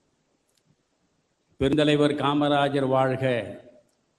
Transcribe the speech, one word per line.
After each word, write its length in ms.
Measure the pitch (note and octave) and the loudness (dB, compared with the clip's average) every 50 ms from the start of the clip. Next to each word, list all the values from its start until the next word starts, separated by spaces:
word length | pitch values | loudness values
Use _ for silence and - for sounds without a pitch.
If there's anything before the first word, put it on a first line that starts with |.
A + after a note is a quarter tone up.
| _ _ _ _ _ _ _ _ _ _ _ _ _ _ _ _ _ _ _ _ _ _ _ _ _ _ _ _ _ _ _ - | _ _ _ _ _ _ _ _ _ _ _ _ _ _ _ _ _ _ _ _ _ _ _ _ _ _ _ _ _ _ _ -2
"பெருந்தலைவர் 560 | C3+ C3+ C#3 D3 D3+ D3+ D3 D3 D3 C#3 C#3+ | -2 0 2 2 2 2 4 2 2 2 0
காமராஜர் 720 | D3 C3 C#3+ D3 D3 D3 C#3+ D3 C#3+ C#3 C#3+ C3+ C#3+ C3+ | 0 -2 -2 0 0 0 0 2 0 0 0 0 -2 -2
வாழ்க, 360 | B2+ C3 C3 C3 C3 B2+ B2 C3 C3 B2 A#2 G2+ F#2+ G2+ F#2+ - - - - _ _ _ _ _ _ _ | 0 0 0 0 0 -2 -2 -2 -2 -2 -2 -4 -8 -12 -18 -20 -20 -20 -20 _ _ _ _ _ _ _